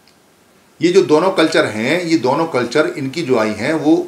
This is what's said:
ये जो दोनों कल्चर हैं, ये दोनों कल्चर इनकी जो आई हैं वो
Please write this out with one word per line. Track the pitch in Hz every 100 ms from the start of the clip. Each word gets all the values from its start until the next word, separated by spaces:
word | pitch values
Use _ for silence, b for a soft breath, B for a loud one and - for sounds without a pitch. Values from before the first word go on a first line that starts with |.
| _ _ _ _ _ _ _ -
ये | 170
जो | 180
दोनों | 143 151 185
कल्चर | 185 160 165 135
हैं, | 107 123 175
ये | 165 160
दोनों | 127 143 165
कल्चर | 127 113 151 170
इनकी | 156 131 165
जो | 135 117
आई | 107
हैं | 101 131
वो | 160 147 175